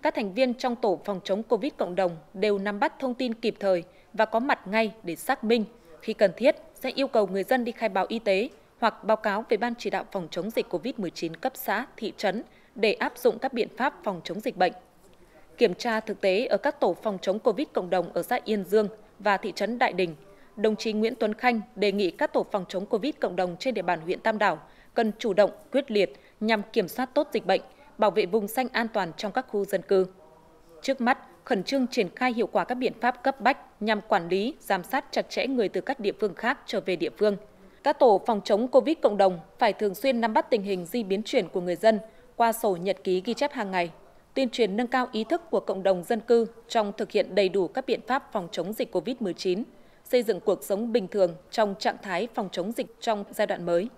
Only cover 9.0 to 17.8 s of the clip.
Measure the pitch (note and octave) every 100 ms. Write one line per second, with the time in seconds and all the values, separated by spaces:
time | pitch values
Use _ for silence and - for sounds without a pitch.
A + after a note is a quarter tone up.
9 | F#3+ G#3+ A3 G3+ A3+ A3 A#3+ A#3 G#3 F#3
10 | F3 G3 E3 F3+ F#3+ A#3+ - F3 A3+ -
11 | F3 - E3 D#3+ C4+ - - G3+ C#4 -
12 | G#3 - G3+ G3 E4 - _ - G#3+ -
13 | C4+ - B3 A3+ C4+ A#3 A#3 - C4 -
14 | - F3+ - F3+ B3 F#3+ F3+ - - _
15 | - - - - - - - F3+ A#3+ A3
16 | - G3 G3 F#3 C4 G3 C#4+ D#4 A3+ E3+
17 | A3 F#3+ - G3+ A#3+ G3+ D#4 -